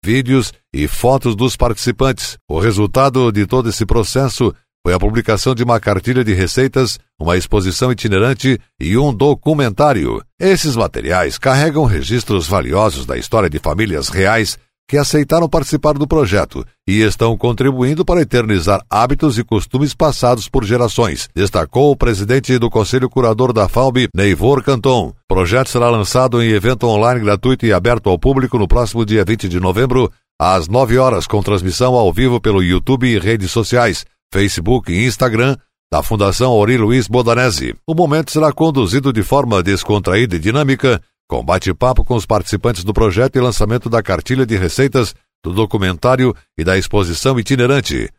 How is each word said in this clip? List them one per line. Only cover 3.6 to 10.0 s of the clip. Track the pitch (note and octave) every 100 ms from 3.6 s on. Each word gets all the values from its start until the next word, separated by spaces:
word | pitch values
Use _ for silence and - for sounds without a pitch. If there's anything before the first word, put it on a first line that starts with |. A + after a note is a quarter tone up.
| A2+
esse | - G#2+
processo | A#2+ G#2+ B2+ C3+ - A#2 - _ _ F2+
foi |
a | F2+
publicação | G#2+ A2+ A2+ G#2+ -
de | B2
uma | A#2+ A#2
cartilha | G#2 G2 A2 B2+
de | A2
receitas, | F#2 F#2 - C3 C3+ B2 - _ _
uma | D#2+ F2+
exposição | - G#2+ F#2 E2+ B2+
itinerante | A#2+ A2 F#2+ A#2 C3+ C3 B2+ - _
e | D2 A2+
um | D3
documentário. | G#2+ C#3 C3+ - D3+ B2+ F#2+ D3 A#2